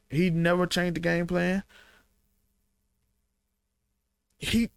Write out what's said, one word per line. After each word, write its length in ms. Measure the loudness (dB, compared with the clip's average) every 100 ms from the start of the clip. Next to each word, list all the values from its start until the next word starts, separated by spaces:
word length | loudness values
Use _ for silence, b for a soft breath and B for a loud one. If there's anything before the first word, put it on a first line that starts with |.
| _
He 180 | 0 2
never 380 | 2 2 2 0
changed 300 | 0 -2 -2
the 20 |
game 260 | -2 -2 0
plan. 380 | 0 0 -2 -6 b b b b _ _ _ _ _ _ _ _ _ _ _ _ _ _ _ _ _ _ _ _ _ _ _
He, 320 | -2 0 0